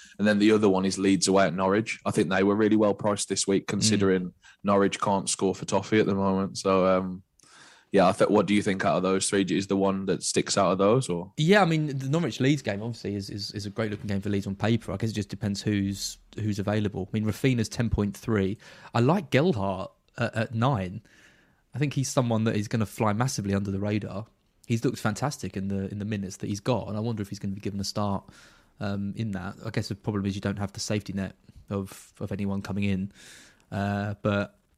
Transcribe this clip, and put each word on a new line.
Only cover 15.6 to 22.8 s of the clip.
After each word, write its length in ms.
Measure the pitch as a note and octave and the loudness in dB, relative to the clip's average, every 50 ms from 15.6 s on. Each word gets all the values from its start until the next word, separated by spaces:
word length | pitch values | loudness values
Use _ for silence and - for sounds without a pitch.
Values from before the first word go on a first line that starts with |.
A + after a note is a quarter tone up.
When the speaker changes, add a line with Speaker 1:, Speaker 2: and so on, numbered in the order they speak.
Speaker 2:
who's, 560 | - A2 G#2 G2+ G2 G2 G2 G2 - - - - _ _ - - | -2 0 0 0 0 0 -2 -4 -6 -10 -12 -14 _ _ -10 -6
who's 180 | G#2+ G#2+ G2+ G#2 | -4 -4 -4 -2
available. 500 | F#2+ G#2 G#2+ A2 G#2 G2 G2 F#2+ F#2+ - - | -2 -2 0 0 0 -2 -4 -6 -6 -4 -4
I 60 | A2 | -2
mean, 80 | G#2+ G#2+ | -2 -2
Rafinha's 380 | A2 - - C3+ B2+ A#2 G#2+ - | -2 0 0 2 2 2 0 -2
ten 220 | - - A#2 G#2+ | -2 -2 -2 0
point 260 | - - G#2 G2+ G2 | 0 0 0 -2 -2
three. 400 | - - - A2+ G2+ F#2+ F#2+ G2+ - - - - - - - - | -6 -4 0 0 2 2 0 -2 -6 -10 -16 -20 -20 -10 -2 0
I 60 | A#2 | 2
like 300 | A#2+ C3+ F3 G#3 D#3 - | 4 4 4 2 2 2
Gelhardt 640 | - B2+ D#3 F#3+ D#3 G#2+ F#2+ G2 F#2+ F#2 F#2 - - _ _ _ _ - | 2 4 4 4 2 2 0 -2 -2 -4 -6 -10 -12 _ _ _ _ -4
at, 160 | A#2+ G#2+ - | -4 -2 -2
at 200 | A#2 A2+ - A2+ | -2 -4 -2 -2
nine. 480 | A2+ A#2 C3+ C#3+ G2 F#2+ F2+ G2 A2+ - _ _ - - - _ _ _ _ _ _ _ _ - | 0 2 2 2 0 -2 -4 -6 -10 -14 _ _ -20 -20 -20 _ _ _ _ _ _ _ _ -6
I 40 | A#2+ | -4
think 140 | D3+ C#3 - | -4 -2 0
he's 160 | C#3+ C3 - | -2 -2 0
someone 360 | - C#3 B2 A#2 A2+ A2 A2 | 0 0 2 2 2 2 2
that 120 | A#2 A2 | 0 0
is 120 | G#2+ G2+ - | 0 -2 -2
gonna 180 | - A2+ | -2 -2